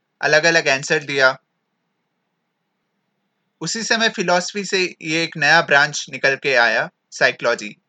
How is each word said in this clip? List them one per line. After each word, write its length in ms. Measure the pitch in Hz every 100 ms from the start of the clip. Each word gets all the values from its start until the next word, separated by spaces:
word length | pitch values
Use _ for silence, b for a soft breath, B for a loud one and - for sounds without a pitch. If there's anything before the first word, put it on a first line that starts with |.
| _ -
अलग-अलग 480 | 143 156 165 165 147
आंसर 340 | 135 143 156
दिया। 380 | 143 139 131 131 _ _ _ _ _ _ _ _ _ _ _ _ _ _ _ _ _ _ _ _ _ -
उसी 220 | 165 226
समय 260 | 208 233 226
फिलॉसफी 560 | 220 180 180 175 208 185
से 300 | 190 180 -
ये 220 | 160 165
एक 140 | 160 160
नया 240 | 147 165
ब्रांच 440 | 156 143 147 143 -
निकल 260 | 135 139 135
के 200 | 143 123
आया, 340 | 117 113 160 _ _
साइकोलॉजी। 680 | - 135 - 123 117 104 -